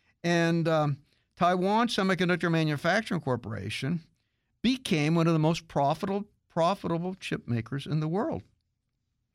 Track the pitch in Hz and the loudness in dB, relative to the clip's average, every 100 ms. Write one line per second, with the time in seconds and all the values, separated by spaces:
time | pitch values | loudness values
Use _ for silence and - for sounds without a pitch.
0 | _ _ 170 175 170 170 165 160 147 143 | _ _ 0 2 2 2 2 2 0 -2
1 | _ _ _ - 175 180 185 220 233 - | _ _ _ 0 2 2 2 2 2 2
2 | 190 175 180 180 175 165 156 147 170 196 | 0 2 0 0 2 2 0 0 0 0
3 | 220 175 139 120 101 107 98 - 135 170 | 0 -4 -2 -2 -4 -8 -8 -6 -4 -4
4 | - _ _ _ _ _ 233 262 - 160 | -6 _ _ _ _ _ 0 0 0 0
5 | 147 170 165 160 156 165 - 147 139 165 | 2 4 4 4 2 0 -2 0 0 0
6 | 190 202 208 _ _ - 165 202 180 170 | -2 -4 -6 _ _ 0 0 0 -4 -4
7 | 180 185 - - - 117 113 139 - 156 | -4 -8 -8 -6 -4 -4 -4 -8 -4 -2
8 | 156 180 302 - - _ _ _ _ _ | -2 -2 -2 -6 -10 _ _ _ _ _
9 | _ _ _ | _ _ _